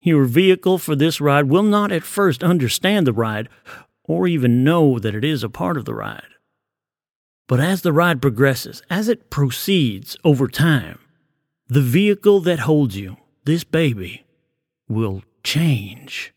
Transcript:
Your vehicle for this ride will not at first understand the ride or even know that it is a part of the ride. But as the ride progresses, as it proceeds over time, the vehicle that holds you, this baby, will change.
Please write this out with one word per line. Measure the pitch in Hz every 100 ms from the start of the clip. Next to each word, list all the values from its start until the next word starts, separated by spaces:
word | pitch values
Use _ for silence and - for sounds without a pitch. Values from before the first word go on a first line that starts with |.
Your | 175 156 131
vehicle | 127 190 185 190 185
for | - 147
this | 156 151
ride | 147 143 139
will | 165
not | 208 208 208
at | 170
first | - - 196 135
understand | 175 175 123 - 180 208 151
the |
ride | 107 113 107 110 _ - - _ _
or | - 165 185
even | 165 123 120
know | 135 175 151 123
that | 107 104
it | 139
is | 147
a | 110
part | - 180 160
of | -
the |
ride. | 55 53 - - _ _ _ _ _ _ _ _ _ _ _ _
But | 127
as | 156 190
the | 175
ride | 151 175 147
progresses, | 139 110 139 123 - - _
as | 175 220
it | 233 _
proceeds | - 139 - - 196 131 98 - -
over | 165 139 135
time, | - 165 147 80 82 _ _ _ _ _ _ _
the | 123
vehicle | 127 143 208 196 208 202
that | 175 165
holds | 123 151 135 98
you, | 95 107 _ _ -
this | 165
baby, | - 160 160 107 90 - _ _ _ _ _ _ _
will | 110 110 95 - _
change. | - 147 165 123 98 - - - -